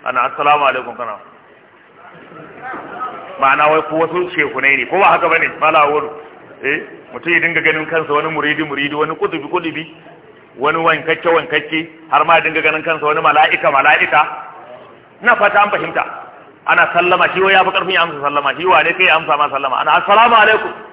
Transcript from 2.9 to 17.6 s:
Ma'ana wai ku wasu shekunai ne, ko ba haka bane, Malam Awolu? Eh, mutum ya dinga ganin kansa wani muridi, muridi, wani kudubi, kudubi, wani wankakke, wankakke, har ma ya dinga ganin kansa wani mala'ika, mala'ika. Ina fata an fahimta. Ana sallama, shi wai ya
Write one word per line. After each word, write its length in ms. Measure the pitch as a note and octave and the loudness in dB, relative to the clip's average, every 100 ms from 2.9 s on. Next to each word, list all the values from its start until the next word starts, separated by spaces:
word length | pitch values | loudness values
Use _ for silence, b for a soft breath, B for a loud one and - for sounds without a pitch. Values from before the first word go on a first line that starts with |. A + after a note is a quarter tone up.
| - - - - - | -10 -10 -10 -14 -2
Ma'ana 280 | C3+ C#3+ D3+ | 0 2 2
wai 140 | D#3 D3+ | 2 0
ku 60 | D#3 | -4
wasu 300 | D#3+ F3 F3+ | -2 -2 -4
shekunai 460 | E3 C#3+ C3 C3+ C#3 | -4 -4 0 0 0
ne, 80 | A#2 | 0
ko 120 | F3 | 2
ba 60 | F#3+ E3 | 2 2
haka 100 | E3 | 2
bane, 200 | E3 C#3+ - | 0 -2 0
Malam 220 | D3+ D#3+ D3 | 2 4 2
Awolu? 200 | D3+ D3 - - - - - | 0 -4 -12 -20 -20 -20 -8
Eh, 160 | C3 D#3 - - - | -6 -6 -8 -20 -18
mutum 220 | A#2+ E3 | -10 -2
ya 60 | E3+ | 0
dinga 220 | E3 D#3+ | 0 0
ganin 240 | C#3+ D#3 D3+ | 0 -2 -2
kansa 260 | D#3+ D3+ | -4 0
wani 160 | D3 D#3+ | -2 -2
muridi, 340 | D#3 D3 D3+ | -2 -2 -2
muridi, 320 | D3+ C#3 C#3+ D3 | -4 -4 -4 -2
wani 200 | D#3 D#3 | -4 -2
kudubi, 320 | G3+ D#3 C#3 | -4 -4 -6
kudubi, 460 | F3+ E3 D3 E3 - - - - - - A#2 | -6 -6 -8 -14 -18 -20 -20 -20 -20 -20 -4
wani 200 | C#3+ E3 | -2 0
wankakke, 500 | E3 D#3 D#3+ D#3+ F3 | 0 0 -2 -2 2
wankakke, 600 | E3 C#3+ D3+ D3+ D#3 E3 - - | 0 0 -4 -2 -6 -6 -16 -2
har 120 | C#3+ D#3 | 0 4
ma 100 | E3 | 4
ya 60 | |
dinga 200 | D#3 D#3+ | 2 0
ganin 220 | D#3 D#3 | 0 -2
kansa 220 | D#3 D#3 D3 | -4 -2 0
wani 140 | D#3 | 2
mala'ika, 500 | D#3+ D3 D#3+ F3 E3+ | 2 4 2 2 2
mala'ika. 500 | C#3 D3 E3 F3+ D3+ E3 - - - - - - - - - | 4 4 4 2 2 0 -6 -16 -18 -20 -20 -20 -20 -20 -4
Ina 140 | G#3+ A3+ | 0 2
fata 260 | G3+ G3+ | 2 2
an 60 | G#3 | 0
fahimta. 340 | F#3+ E3 E3 - - - - - - - | -2 -4 -6 -6 -10 -18 -20 -20 -10 0
Ana 220 | E3+ D#3+ | 2 2
sallama, 340 | F3 F3+ F3+ D#3+ | 2 2 2 2
shi 80 | F3 | 2
wai 100 | F#3+ | 4
ya 100 | F#3+ | 4